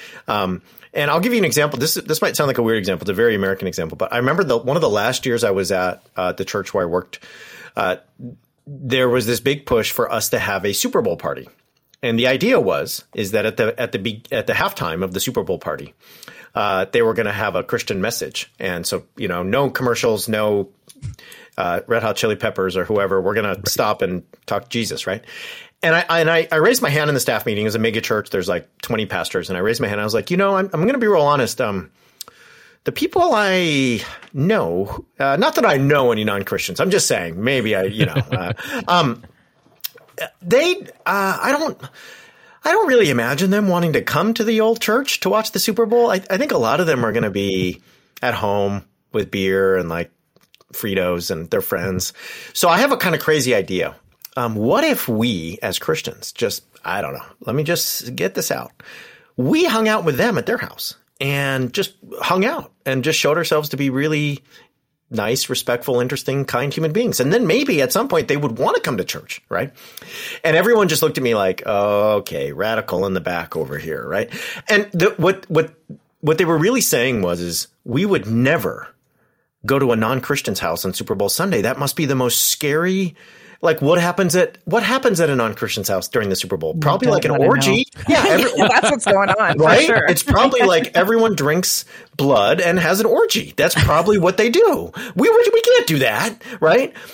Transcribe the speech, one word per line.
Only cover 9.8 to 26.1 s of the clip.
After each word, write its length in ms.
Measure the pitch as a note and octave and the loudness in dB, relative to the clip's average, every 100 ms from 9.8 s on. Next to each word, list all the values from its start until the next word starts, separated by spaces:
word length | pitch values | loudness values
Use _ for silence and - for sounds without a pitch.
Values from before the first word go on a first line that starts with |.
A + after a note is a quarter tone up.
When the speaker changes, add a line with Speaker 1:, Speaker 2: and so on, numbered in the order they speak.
| G#2 | 0
Speaker 1:
for 180 | - A#2 | -2 -2
us 200 | A2 - | -2 -2
to 100 | A#2+ | -2
have 240 | G2+ G2 G2+ | -2 -2 -2
a 60 | |
Super 300 | G2 B2+ E3+ | -2 -2 0
Bowl 160 | G#2 E2 | 0 -2
party. 320 | - C2 - _ _ _ _ _ | -6 -8 -12 _ _ _ _ _
And 160 | A#2+ A2+ | -2 2
the 100 | B2+ | 2
idea 340 | C3 A3 A#3 | 2 2 2
was, 420 | G2+ D2 F2 - - | 2 -2 -4 -10 -10
is 180 | - G2 | -8 -2
that 140 | G#2+ G#2+ | 0 0
at 120 | - | 0
the, 200 | A2 A#2 | -2 -2
at 140 | A#2 | -6
the 80 | A2+ | -4
be-, 240 | G#2+ G#2+ - | -6 -8 -6
at 160 | A2 G#2+ | -4 -2
the 60 | |
halftime 500 | A#2 - - E2 E2 | -2 -2 -4 -6 -4
of 100 | F#2 | -4
the 60 | F#2 | -4
Super 240 | - A#2 | -4 -4
Bowl 160 | F2+ E2+ | -4 -4
party, 340 | - D2 C#2+ _ - - - - - - | -6 -8 -10 _ -20 -20 -20 -20 -10 -4
uh, 300 | G#2 F#2+ G2 | -2 0 0
they 80 | A#2+ | 0
were 120 | A2+ | 2
gonna 200 | G#2 G#2 | 0 -2
have 220 | G2+ G#2 F#2 | -2 -2 -4
a 60 | |
Christian 360 | - A#2 - G2 | -4 -4 -4 -4
message. 500 | G#2+ - C#2 - - - | -4 -4 -8 -10 -12 -8
And 300 | F#2+ F2 E2+ | -6 -6 -6
so, 160 | F#2 - - | -6 -8 -10
you 100 | F#2 | -6
know, 160 | F2 | -4
no 260 | F#2 A#2 F#3+ | -2 0 0
commercials, 600 | F#3+ B2+ A2+ A#2+ G#2+ - | 0 -2 0 0 0 -2
no, 400 | G#2+ G#2+ G2+ F#2+ _ _ _ B2+ - - - - - | 0 0 0 -2 _ _ _ -14 -14 -20 -20 -12 -6
uh, 240 | F2 F2 - | -4 -4 -2
Red 140 | A2+ | -2
Hot 140 | A2 G2 | -2 -2
Chili 220 | A2+ G2+ | -2 -2
Peppers 400 | A2 G2 F#2+ F2+ | -4 -2 -2 -2
or 80 | F2+ | -2
whoever. 340 | G#2 G2 F#2+ | 0 0 0
We're 120 | F#2 | 0
gonna 160 | G#2+ G#2 | 0 -2
Speaker 2:
Right. 180 | F#2+ F#2 | -4 -4
Speaker 1:
stop 340 | - A2 G#2+ | 0 0 0
and 220 | F#2+ F2+ - _ - | -2 -4 -10 _ -6
talk 240 | G2+ - | -6 -4
Jesus, 380 | A#2 G2+ - - | -6 -4 -6 -6
right? 180 | F#2+ - - - - - _ | -6 -8 -18 -16 -16 -20 _
And 100 | E3 | 0
I, 120 | E3 E3 | 0 2